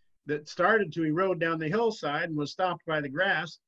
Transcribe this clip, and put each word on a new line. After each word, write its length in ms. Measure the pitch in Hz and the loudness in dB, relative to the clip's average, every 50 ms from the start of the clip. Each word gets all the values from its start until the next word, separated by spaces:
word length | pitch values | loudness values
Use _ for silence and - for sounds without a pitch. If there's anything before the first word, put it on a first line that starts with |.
| _ _ _ _ _ | _ _ _ _ _
that 220 | 143 151 151 147 - | -6 -6 -6 -6 -10
started 460 | - - 175 196 220 220 202 165 147 | -4 2 4 4 6 4 4 0 0
to 100 | 170 160 | -2 0
erode 360 | 156 151 170 190 190 185 160 | 0 2 2 2 2 2 0
down 200 | 165 165 165 160 | 0 0 0 0
the 80 | 160 151 | -2 0
hillside 600 | 180 220 233 220 214 - - 147 143 156 175 170 | 0 2 2 0 0 -2 -4 -4 -2 -2 -2 -2
and 80 | 156 151 | -2 -4
was 140 | 147 139 | -4 -4
stopped 340 | - - 185 180 175 160 - | -2 0 0 0 0 -2 -4
by 160 | 165 156 151 | -4 -2 -2
the 80 | 143 135 | -2 -4
grass, 500 | 131 160 185 196 180 156 175 - - - _ | -2 0 0 2 2 0 -2 -4 -10 -16 _